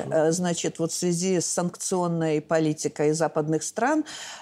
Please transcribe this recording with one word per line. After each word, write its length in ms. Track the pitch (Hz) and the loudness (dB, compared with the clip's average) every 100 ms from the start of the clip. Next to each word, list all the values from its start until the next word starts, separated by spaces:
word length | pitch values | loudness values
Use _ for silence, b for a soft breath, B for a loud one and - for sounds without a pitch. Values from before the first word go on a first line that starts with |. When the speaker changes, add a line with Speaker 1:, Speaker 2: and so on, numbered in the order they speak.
Speaker 1:
спрашиваю. 280 | 135 156 156 | 2 2 4
Speaker 2:
э, 40 | |
значит, 460 | 170 180 170 165 - | 2 0 0 -4 -2
вот 100 | 165 | -4
в 40 | |
связи 460 | - 180 170 185 180 | -2 0 0 2 0
с 60 | - | 0
санкционной 960 | - 175 - - 185 175 165 160 151 | -2 -2 -4 -4 0 0 0 0 0
политикой 720 | 151 160 156 151 147 - 151 | 2 2 2 0 -4 0 2
западных 500 | 156 151 160 151 156 | 2 0 0 0 0
стран, 420 | - - 247 311 302 B B B | -2 -2 2 2 -2 B B B